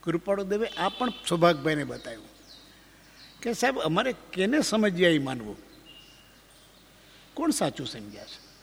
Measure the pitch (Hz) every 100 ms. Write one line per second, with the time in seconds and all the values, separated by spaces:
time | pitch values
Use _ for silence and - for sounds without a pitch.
0 | - 165 202 196 190 208 226 - 185 -
1 | 247 - - - 170 156 147 151 131 120
2 | - - - - - - - - - -
3 | - - - - 233 226 254 262 160 170
4 | 254 233 - 180 190 294 233 214 208 175
5 | 180 156 135 127 107 95 - - - -
6 | - - - - - - - - - -
7 | - - - - 320 - 165 - 127 117
8 | 104 101 - - - -